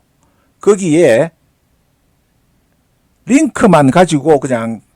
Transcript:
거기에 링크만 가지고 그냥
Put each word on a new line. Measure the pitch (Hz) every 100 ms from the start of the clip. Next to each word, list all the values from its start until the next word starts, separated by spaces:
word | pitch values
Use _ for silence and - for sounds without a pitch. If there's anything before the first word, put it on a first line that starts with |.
| _ _ _ _ _ _
거기에 | - 202 185 151 160 113 165 - _ _ _ _ _ _ _ _ _ _ _ _ _ _ _ _ _ _ -
링크만 | 269 302 - 226 160 135
가지고 | 160 180 151 139 143
그냥 | 131 120 113 110 -